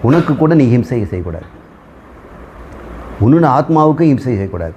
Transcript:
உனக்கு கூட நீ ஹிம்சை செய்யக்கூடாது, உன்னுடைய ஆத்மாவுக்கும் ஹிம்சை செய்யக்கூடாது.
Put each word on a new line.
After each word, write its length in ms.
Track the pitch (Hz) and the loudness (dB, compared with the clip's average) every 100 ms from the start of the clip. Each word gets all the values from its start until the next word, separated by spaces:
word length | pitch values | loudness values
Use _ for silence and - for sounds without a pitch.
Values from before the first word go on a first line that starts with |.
உனக்கு 340 | 113 160 175 139 | 4 2 2 0
கூட 180 | 156 | 2
நீ 220 | 165 131 120 | 4 4 2
ஹிம்சை 280 | 110 123 | 0 -4
செய்யக்கூடாது, 400 | 101 92 87 80 - - - - - - - - - - - - - - - - - - | -4 -6 -8 -10 -14 -20 -20 -20 -20 -20 -20 -20 -20 -20 -20 -20 -20 -20 -18 -16 -16 -2
உன்னுடைய 340 | 104 160 160 | 2 4 4
ஆத்மாவுக்கும் 560 | 131 160 156 156 156 165 | 2 0 2 2 2 2
ஹிம்சை 260 | 127 127 107 | 0 -2 -4
செய்யக்கூடாது. 360 | 98 87 82 | -4 -6 -10